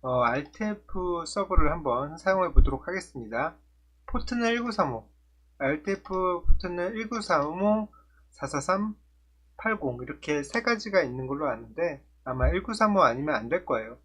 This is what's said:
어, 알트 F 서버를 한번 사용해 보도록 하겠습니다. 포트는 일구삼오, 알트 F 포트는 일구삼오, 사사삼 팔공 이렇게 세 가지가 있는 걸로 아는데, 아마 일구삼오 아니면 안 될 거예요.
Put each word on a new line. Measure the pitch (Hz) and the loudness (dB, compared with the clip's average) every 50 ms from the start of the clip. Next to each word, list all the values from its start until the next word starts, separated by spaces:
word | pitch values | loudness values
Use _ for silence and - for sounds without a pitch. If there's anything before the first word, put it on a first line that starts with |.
어, | - 127 127 127 | -2 0 0 2
알트 | 123 117 120 139 143 - - - 220 | 2 2 2 0 -4 -6 -8 -6 -4
F | 214 208 208 - - - 190 180 180 175 170 165 | -4 -4 -6 -8 -8 -6 -4 -2 -2 -2 -4 -4
서버를 | 160 - 208 196 190 185 - - 151 | -6 -4 -4 -2 2 4 4 4 4
한번 | 156 170 151 139 120 123 139 147 160 | 2 0 0 0 0 0 -2 -4 -8
사용해 | 175 - 190 190 190 185 170 156 | -2 0 2 2 2 2 6 8
보도록 | - - 143 139 131 - | 8 8 8 4 -2 -6
하겠습니다. | - 185 190 - - _ 131 117 107 113 117 143 165 - - _ _ _ _ _ _ _ _ _ | -6 -6 -6 -8 -10 _ -14 -12 -8 -6 -4 -4 -4 -6 -12 _ _ _ _ _ _ _ _ _
포트는 | - - 247 254 - 240 240 233 233 | -6 -4 -4 -4 -4 -4 -2 0 0
일구삼오, | 233 240 240 240 214 - 180 139 120 113 - _ _ _ _ _ _ _ _ _ _ | 0 0 -2 -4 -2 0 0 0 -2 -6 -10 _ _ _ _ _ _ _ _ _ _
알트 | _ 139 135 151 151 151 202 | _ -2 -2 -2 -2 -2 -4
F | 196 190 - - 190 185 185 185 180 175 170 | -6 -6 -6 -6 -4 -2 0 0 -2 0 8
포트는 | - - - - 180 175 175 175 190 233 | 8 8 8 6 -2 -4 -4 -4 -4 -4
일구삼오, | 220 226 220 247 226 208 - 180 151 143 151 165 180 196 208 214 220 214 214 - - _ _ _ _ _ _ | -6 -6 -6 -6 -6 0 0 2 2 2 0 -2 0 2 2 2 2 0 -6 -12 -20 _ _ _ _ _ _
사사삼 | _ - - 131 - 143 135 - 185 196 208 214 214 _ _ _ _ _ _ _ _ _ _ _ _ | _ -10 -8 -4 -4 -4 -2 0 -2 0 -2 -4 -6 _ _ _ _ _ _ _ _ _ _ _ _
팔공 | - - 220 220 208 - 135 120 120 | -6 -4 -4 -4 -2 -4 -6 -6 -6
이렇게 | 123 120 151 - - - 151 147 143 | -10 -10 -12 -12 -4 -2 -2 -2 -2
세 | - - 233 | -2 -4 -2
가지가 | 226 240 240 214 208 220 196 190 | 0 0 -2 -2 -4 0 2 2
있는 | 156 123 123 131 131 | 2 2 -4 -6 -6
걸로 | 131 139 143 156 139 | -6 -4 -4 -2 -4
아는데, | 117 110 117 117 - - 170 170 147 135 - _ _ _ _ | -4 -4 -8 -14 -6 -4 -4 -4 -4 -8 -14 _ _ _ _
아마 | 131 131 131 127 135 | -8 -2 0 2 2
일구삼오 | 165 185 185 - 220 208 226 214 208 190 | 2 0 -2 -4 0 2 2 4 6 6
아니면 | 165 123 117 131 143 151 147 | 4 4 4 0 -2 -2 -2
안 | 110 107 117 | -2 -2 -2
될 | 151 180 - | -2 -2 0
거예요. | - 139 110 110 110 120 - | -2 -2 -2 -2 -8 -14 -20